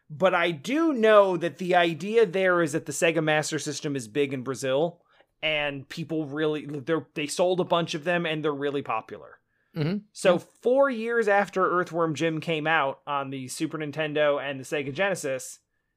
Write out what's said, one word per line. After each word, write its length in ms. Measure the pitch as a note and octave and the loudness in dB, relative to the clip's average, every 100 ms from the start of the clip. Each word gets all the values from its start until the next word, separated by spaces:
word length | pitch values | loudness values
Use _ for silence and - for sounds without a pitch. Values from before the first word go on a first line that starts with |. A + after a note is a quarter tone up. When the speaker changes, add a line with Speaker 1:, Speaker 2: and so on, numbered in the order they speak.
| - | -16
Speaker 1:
but 240 | C#3+ F#3 | 0 2
I 180 | F3 F3 | 4 0
do 420 | D3+ F3 D4 E4 | -2 -2 0 0
know 420 | B3+ A3 G#3 G3 F3 | 4 6 8 6 4
that 220 | E3 C#3 | -4 -4
the 180 | F3+ F3+ | 2 4
idea 500 | F3 D3+ G3 A3+ G#3 | 4 0 0 2 4
there 360 | F3+ F#3 F3 | 2 2 2
is 100 | E3 | 2
that 140 | D3+ - | -2 -4
the 80 | |
Sega 280 | C3+ E3+ D#3+ | 0 2 2
Master 380 | D#3 D3+ D3 D#3 | 2 2 0 -4
System 380 | D3+ C3+ D#3 C#3 | -6 -6 -4 -6
is 100 | A2 | -4
big 260 | C#3 C#3+ | -2 -2
in 100 | C3+ | -2
Brazil, 580 | B2 B2 C3 C3+ E3+ E3+ _ _ _ _ | -6 -6 -2 0 0 -4 _ _ _ _
and 460 | D#3+ D3+ D3 C#3 C3 | -4 -2 -2 -6 -10
people 360 | - D3+ D#3+ C#3+ | -10 -6 -6 -4
really, 400 | D3 D#3 D3+ C#3 | -2 -2 -2 -6
they're, 420 | D3 B2+ D#3+ D3+ D#3+ | -8 -2 -4 -4 -8
they 120 | D3 | -4
sold 320 | - F3+ F3+ | 0 0 0
a 60 | F3 | 2
bunch 300 | E3+ E3 E3 | 0 0 -4
of 100 | D#3 | -2
them, 200 | F3 E3+ | 0 0
and 180 | D#3 | -2
they're 100 | D3+ | -2
really 280 | C#3 C#3+ C#3+ | -2 -2 -4
popular. 580 | C3 A2 - F#2 B1+ - _ _ _ E3+ | -4 -6 -6 -14 -18 -20 _ _ _ -4
Speaker 2:
Mm-hmm. 220 | D3+ G3+ - | -2 -2 -8
Speaker 1:
So 200 | - F#3+ F3 | 0 4 4
Speaker 2:
Yeah. 80 | - _ | 0 _
Speaker 1:
four 280 | A#3 C4+ C#4 | 2 4 4
years 380 | A3+ A#3 A#3 G#3 | 2 0 2 4
after 520 | G3+ G3 F#3+ E3+ F3 | 4 2 0 2 2
Earthworm 360 | E3+ E3 E3 C3+ | 0 0 -2 0
Jim 240 | E3 D#3 | -2 -2
came 260 | D#3+ D#3+ D3+ | -2 -2 2
out 360 | D#3+ C#3 - - | 2 2 -4 -6
on 240 | C#3+ C3+ | -4 -4
the 200 | C3+ B2+ | -8 -10
Super 280 | - D#3 D#3 | -6 -6 -4
Nintendo 640 | D3+ D3 D3+ D3 D3 C#3+ | -6 -4 -2 0 2 0
and 160 | C#3 C3+ | -2 -8
the 60 | |
Sega 300 | B2+ D3+ D3 | -6 -6 -4
Genesis, 640 | C3+ G3 F#3 C#3+ C3 - - _ _ _ | -2 -2 -2 -4 -6 -8 -18 _ _ _